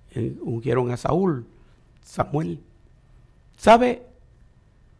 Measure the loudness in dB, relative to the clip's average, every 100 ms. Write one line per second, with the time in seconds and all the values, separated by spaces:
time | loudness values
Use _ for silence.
0 | -14 -6 -6 -6 -8 -6 -2 -2 -2 -4
1 | -2 0 0 -2 -6 -20 -20 -20 -20 -20
2 | -12 -6 -4 -4 -4 -8 -14 -20 -20 -20
3 | -20 -20 -20 -20 -20 0 6 6 6 -2
4 | -10 -20 -20 -20 -20 -20 _ _ -20 -20